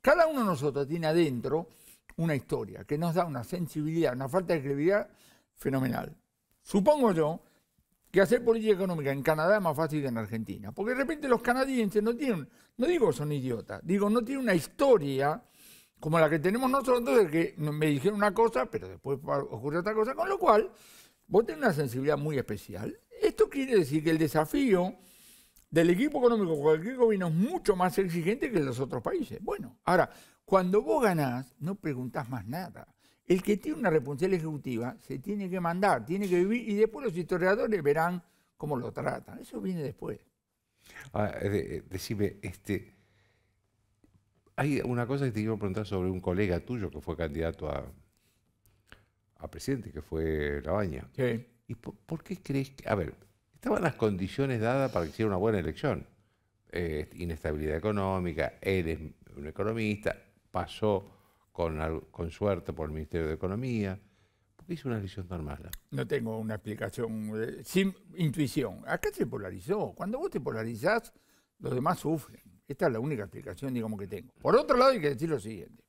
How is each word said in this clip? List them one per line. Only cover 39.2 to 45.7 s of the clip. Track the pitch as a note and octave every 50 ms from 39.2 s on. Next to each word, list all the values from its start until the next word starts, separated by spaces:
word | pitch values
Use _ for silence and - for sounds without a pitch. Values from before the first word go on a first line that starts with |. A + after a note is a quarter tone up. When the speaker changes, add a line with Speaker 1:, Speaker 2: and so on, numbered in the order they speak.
| - - G#2 C3+
Speaker 1:
Eso | E3 - - A3+
viene | G3+ F#3+ F#3 E3+
después. | D3 D#3 - _ - E3 - - _ _ _ _ _ _ _ _ _ _ _ _ _ - - - - -
Speaker 2:
Ah, | - G2+ G#2+ G2+ - -
eh, | - G2+
de-, | G2+ F#2+ C#2+ - -
eh, | - - -
decime, | - F#2 - - A#2 G2+ G#2 F2+ - - -
este, | F#2 - - _ - G2+ F2 - - _ _ _ _ _ _ _ _ _ _ _ _ _ _ _ _ _ _ _ _ _ _ _ _ _ _ _ _ _ _ _ _ _
hay | - C3+ D3+ C#3 -
una | - B2 B2 A#2+ A#2+
cosa | A2+ C#3 C#3 C#3
que | C3
te | G#2 G#2+
quiero | G#2+ A2 A2+
preguntar | G2+ G2+ G2